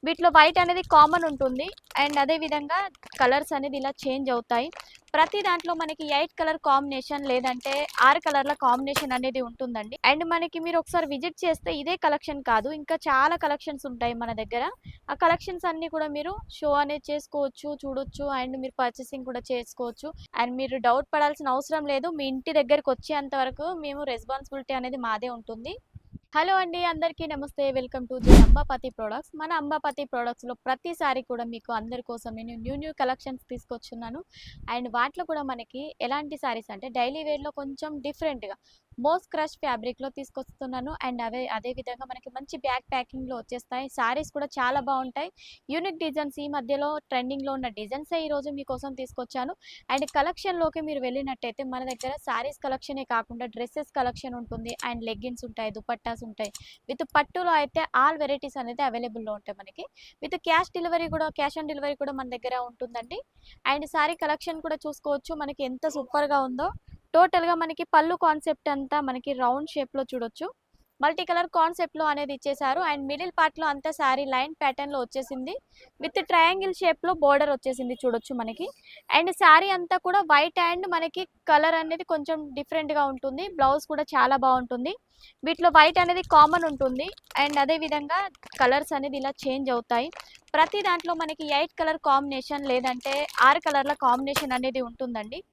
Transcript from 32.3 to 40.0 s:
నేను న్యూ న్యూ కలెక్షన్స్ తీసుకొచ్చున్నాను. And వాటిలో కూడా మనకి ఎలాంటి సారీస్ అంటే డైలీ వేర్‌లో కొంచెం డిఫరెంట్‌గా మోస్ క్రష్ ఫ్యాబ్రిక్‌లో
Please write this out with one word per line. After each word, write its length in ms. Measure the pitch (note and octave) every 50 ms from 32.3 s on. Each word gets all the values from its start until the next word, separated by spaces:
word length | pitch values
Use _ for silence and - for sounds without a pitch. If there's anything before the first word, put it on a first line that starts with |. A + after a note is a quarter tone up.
| A3
నేను 200 | A3 A3+ A#3 A#3+ A3+
న్యూ 180 | A3+ A#3+ C4+
న్యూ 160 | C#4+ D4 D#4 D#4
కలెక్షన్స్ 520 | _ C#4+ B3+ C4 - - C4+ C4 B3+ _ _
తీసుకొచ్చున్నాను. 720 | B3+ A#3+ - _ B3 A#3 - - - A3+ A#3 A3+ A#3+ D4 F#4 _ _ - - - - - - -
And 200 | A3+ A#3+ B3 B3
వాటిలో 340 | G#3+ A#3+ A#3+ C#4+ - - F4+
కూడా 180 | D#4+ D#4+ D4+ C#4+
మనకి 400 | C4+ C4 A#3+ A#3 _ _ B3+ C#4+ D#4 - _
ఎలాంటి 380 | - A#3+ C4+ C#4+ D4+ D4 D4+ C#4
సారీస్ 320 | - C4+ A#3 A3+ A3+ _
అంటే 180 | G#3+ G3 G#3+ C4
డైలీ 300 | A#3 B3+ A#3+ B3 C#4 D#4 D#4
వేర్‌లో 280 | D4+ D4+ D4 C#4 D4 D4
కొంచెం 400 | - C#4 C#4 C#4 - - D4+ D4+ D4
డిఫరెంట్‌గా 580 | B3 C#4+ C#4+ - E4 D#4 C#4+ A#3+ G#3+ G3 G3 _ _ _ _ _ _ _ - -
మోస్ 280 | A#3+ D4 D#4+ F#4 - _
క్రష్ 280 | - D#4+ D4+ D#4 - _
ఫ్యాబ్రిక్‌లో 520 | - C#4+ B3 A3+ G#3+ B3 B3 _